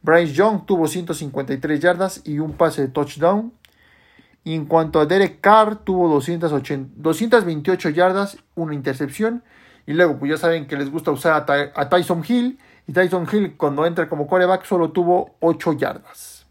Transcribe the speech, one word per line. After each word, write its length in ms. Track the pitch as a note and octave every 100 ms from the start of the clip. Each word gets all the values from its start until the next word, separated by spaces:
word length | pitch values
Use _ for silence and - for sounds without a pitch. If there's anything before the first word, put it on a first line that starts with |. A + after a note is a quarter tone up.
Bryce 320 | - E3 E3
Young 320 | C3+ G#3 G#3 -
tuvo 200 | F#3 D#3
ciento 280 | D#3+ E3+
cincuenta 400 | D#3+ D3 C#3+ C3+
y 20 | C3+
tres 240 | D3+ D3
yardas 400 | F3 F3+ F#3+ -
y 140 | - D3
un 140 | D#3
pase 300 | D3+ E3 -
de 60 | C3+
touchdown. 640 | D3 C#3 C#3+ E3 G3+ A3+ _ _ _ _ _ _ _ _ _
Y 120 | D#3+
en 120 | D#3+ D3+
cuanto 340 | E3 D#3+ D#3+
a 60 | D3+
Derek 340 | F#3+ F#3 -
Carr, 360 | G3 G#3+ G#3+ G#3+
tuvo 320 | - F#3 F3
doscientas 440 | D3 C3+ E3+ E3
ochenta, 400 | D3 C3 C#3+ C3+ -
doscientas 500 | D#3 D#3+ A3+ A#3+ F3+
veintiocho 420 | D#3 D3 F#3 F3
yardas, 480 | D3+ F#3 F#3+ G3+ - _
una 200 | - D#3+
intercepción. 680 | D3 C3+ C3 C#3 - A3 A#3+ _ _ _ _ -
Y 80 |
luego, 240 | D#3 F3 C3+
pues 140 | C#3+
ya 40 | D#3
saben 300 | E3+ E3 C3
que 100 | C#3+
les 140 | C#3
gusta 200 | D#3+ D#3+
usar 220 | C#3 E3+
a 140 | D#3 D3+
Ty-, 240 | C#3+ C#3+
a 140 | - C#3
Tyson 340 | F3+ F3 F3 E3
Hill. 320 | A#3+ B3 C4+ _ _ -
Y 60 |
Tyson 340 | D3+ F#3 F3+ E3
Hill, 240 | G#3 G3 -
cuando 300 | D3+ C#3 E3+
entra 240 | F3 D#3+
como 160 | D#3 D3
quarterback, 400 | F#3 F3+ F#3 -
solo 240 | F3+ E3
tuvo 460 | F3+ F3 F3+ - _
ocho 320 | E3 D#3+ F3
yardas. 720 | C#3+ - - - - - - _